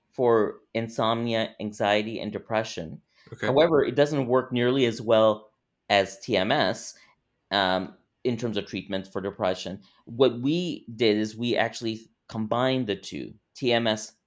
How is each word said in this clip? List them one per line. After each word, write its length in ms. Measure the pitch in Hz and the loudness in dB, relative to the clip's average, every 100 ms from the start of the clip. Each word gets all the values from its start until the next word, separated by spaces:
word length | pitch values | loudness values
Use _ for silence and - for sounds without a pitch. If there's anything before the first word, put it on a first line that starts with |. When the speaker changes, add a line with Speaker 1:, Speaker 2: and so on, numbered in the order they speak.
| _ | _
Speaker 1:
for 460 | - 123 117 104 - _ | 0 4 4 2 -4 _
insomnia, 800 | 113 117 - 113 117 120 113 110 - | -6 -4 -2 0 0 0 -2 -2 -6
anxiety, 600 | 104 104 104 107 107 113 | -10 -2 0 2 0 -6
and 100 | 104 | -8
depression. 680 | 107 - 110 113 - 80 - _ _ _ | -8 -4 -4 -4 -6 -10 -12 _ _ _
Speaker 2:
Okay. 140 | - 117 | -6 0
Speaker 1:
However, 360 | 135 165 151 | 4 4 4
it 120 | 120 | 2
doesn't 320 | 123 147 151 120 | 2 2 2 2
work 260 | 127 123 | 0 0
nearly 320 | 123 120 139 | 0 2 2
as 160 | 120 107 | 2 0
well 480 | 110 110 110 107 - _ _ _ - | 2 6 6 4 -4 _ _ _ 2
as 300 | 101 92 - | 2 2 -2
T 180 | - 101 | -2 0
M 160 | 98 | 2
S, 420 | 143 98 110 - - _ _ _ _ _ | 2 2 -2 -8 -16 _ _ _ _ _
um, 440 | 98 95 92 95 - _ _ | 0 2 0 -2 -12 _ _
in 120 | 127 117 | -4 -2
terms 200 | 120 104 | -4 -4
of 80 | 98 | -6
treatment 420 | 98 92 95 95 | -8 -6 -6 -6
for 120 | 98 | -8
depression. 580 | 95 95 95 92 - 98 - _ | -8 -4 -2 -2 -6 -12 -16 _
What 360 | - 117 131 120 | -14 2 2 4
we 420 | 131 170 180 - - | 0 -2 -2 -8 -12
did 220 | 113 113 104 | 0 2 4
is 180 | 107 | 0
we 220 | 107 120 - | -4 -2 0
actually 540 | 113 - 117 110 113 _ - | -2 -4 -8 -8 -12 _ -12
combined 580 | 113 107 117 131 131 113 | -8 -2 0 0 0 -2
the 100 | 98 | -6
two, 360 | - 73 58 - _ | -8 -12 -12 -14 _
T 180 | - 127 | -6 0
M 140 | 117 117 | 2 2
S 260 | 110 - - | -2 -4 -18